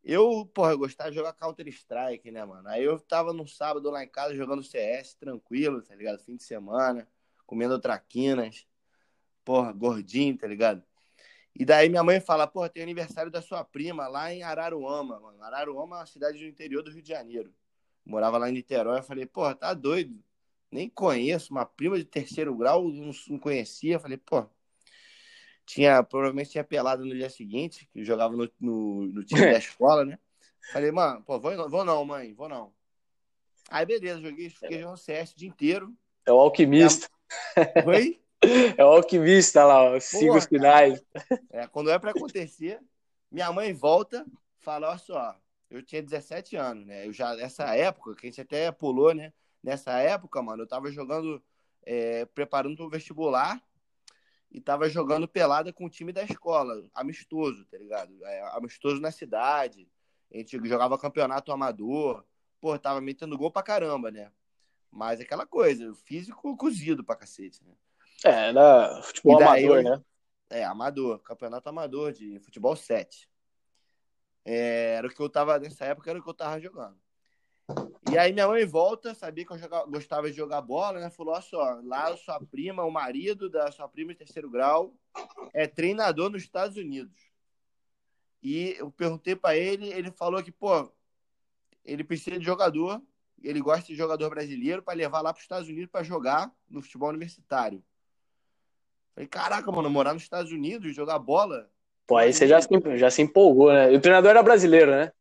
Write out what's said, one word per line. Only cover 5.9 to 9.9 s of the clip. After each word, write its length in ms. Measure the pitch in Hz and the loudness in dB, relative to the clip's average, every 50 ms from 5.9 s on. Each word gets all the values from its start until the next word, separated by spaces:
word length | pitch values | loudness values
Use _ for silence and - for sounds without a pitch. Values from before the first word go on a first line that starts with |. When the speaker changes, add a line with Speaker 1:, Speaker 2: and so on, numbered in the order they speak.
| 101 | -20
Speaker 1:
ligado? 240 | 101 104 107 104 101 | _ -12 -12 -12 -12
Fim 160 | _ - 123 | _ -20 -20
de 80 | 123 - | -20 -18
semana, 640 | - 120 107 98 101 110 127 131 127 123 120 113 _ _ _ _ _ _ _ _ | -16 -16 -16 -12 -8 -4 -2 -2 -2 -4 -6 -12 _ _ _ _ _ _ _ _
comendo 320 | - 117 113 120 123 131 123 | -12 -6 -6 -4 -4 -4 -4
traquinas, 880 | - 123 110 98 _ _ - 123 131 139 135 123 113 110 - - _ _ _ _ _ _ _ _ _ _ _ _ _ _ _ _ _ | -4 -6 -6 -6 _ _ -6 -4 -2 -2 -2 -2 -6 -8 -12 -20 _ _ _ _ _ _ _ _ _ _ _ _ _ _ _ _ _
porra, 280 | - 131 127 123 113 104 | 0 0 0 0 -2 -8
gordinho, 640 | 98 117 120 | -4 -4 -4